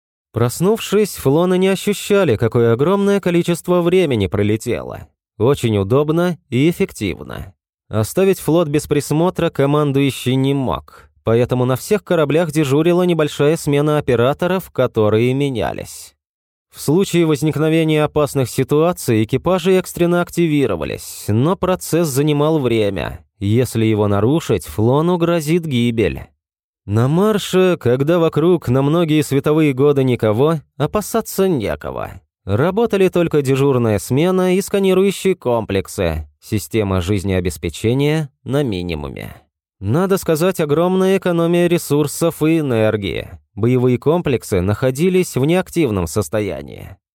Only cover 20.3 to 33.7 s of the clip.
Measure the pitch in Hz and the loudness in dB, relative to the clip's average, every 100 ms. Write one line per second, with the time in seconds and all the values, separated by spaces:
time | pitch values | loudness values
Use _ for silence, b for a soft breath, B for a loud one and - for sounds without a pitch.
20.3 | - 170 147 131 85 69 50 - - - | 0 2 2 0 -2 -4 -8 -10 -14 -2
21.3 | 107 147 196 180 185 - 160 165 131 151 | 0 2 0 -2 -2 0 0 0 0 0
22.3 | 143 147 160 123 113 104 95 57 - _ | 2 2 2 2 2 0 -2 -6 -10 _
23.3 | - 101 117 123 113 110 104 104 101 110 | -6 0 2 0 0 0 2 2 2 2
24.3 | 160 - 101 - - 113 139 170 180 165 | 0 0 -4 -4 -2 2 2 2 0 0
25.3 | 170 147 175 160 123 120 113 90 67 - | 0 0 -2 0 0 0 2 0 -2 -12
26.3 | _ _ _ _ _ - 107 127 165 214 | _ _ _ _ _ -2 0 2 2 2
27.3 | 208 - 185 185 170 117 127 143 175 160 | 0 0 2 2 2 0 0 2 2 2
28.3 | 151 170 170 - 131 139 170 165 151 139 | 2 2 0 2 0 2 0 2 0 0
29.3 | 135 151 156 151 127 147 135 131 117 110 | 0 0 2 2 2 2 2 2 2 0
30.3 | 107 151 160 - - 151 214 - 226 214 | 2 2 0 -6 -6 -4 -4 -2 -4 -4
31.3 | - 190 143 95 73 69 64 50 - _ | -2 0 0 -2 -6 -8 -10 -10 -12 _
32.3 | _ 92 104 165 190 233 196 185 175 165 | _ -4 0 0 0 0 2 2 2 2
33.3 | 151 131 135 139 | 0 2 2 2